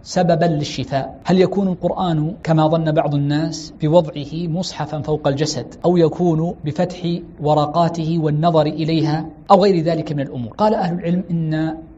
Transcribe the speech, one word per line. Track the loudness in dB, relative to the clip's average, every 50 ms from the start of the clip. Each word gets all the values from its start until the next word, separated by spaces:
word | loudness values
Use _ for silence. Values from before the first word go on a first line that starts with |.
سببًا | -14 -4 -2 0 2 2 2 2 2
للشفاء؟ | 0 0 0 -2 -4 -6 -6 -6 -4 -4 -4 -4 -6 -12 -8 0
هل | 2 4 4
يكون | 4 4 2 0 0 0
القرآن | -2 -2 -2 -4 -2 -2 -2 0 0 0 0 -2 -4 -6
كما | -2 2 2 4 4 4
ظن | 2 2 0 2
بعض | 0 0 0 0 0
الناس | 0 0 0 0 0 -2 -4 -6 -10 -12 -14 -8 -2
بوضعه | 0 4 4 4 4 2 -8 -10 -10 -8 -8 -6 -4 -4
مصحفًا | -4 -4 -4 -6 -6 -8 -6 -6 -6 -6
فوق | -4 -4 -4 -2 0 -2
الجسد، | 0 0 -2 -2 -2 -6 -8 -10 -12 -2 0
أو | 2 4
يكون | 4 4 2 2 0 0 2 2 2 0 -2 -4 -6 -8
بفتح | -6 -2 -2 -2 -4 -4 -6 -4 -4 -4 -4 -6 -14 -12 -4
ورقاته | 0 2 2 2 2 2 2 2 2 2 0 -2 -2 -2 0 0
والنظر | 0 0 0 2 2 4 4 4 2
إليها، | 2 -2 -4 -2 0 0 0 2 0 0 -2 -4 -8 -14 -18 4 4
أو | 6 6
غير | 6 4 4 2 2
ذلك | 0 -2 -2 -4 -4
من | -4 -4
الأمور؟ | -4 -6 -6 -8 -8 -8
قال | -2 0 2 2 2
أهل | 0 -2 -2 -4 -4
العلم | -2 -2 -2 -2 -2 -2
إن | -4 -2 -2 -2 -2 -2 -2 -4 -4 -8 -14 -18 -20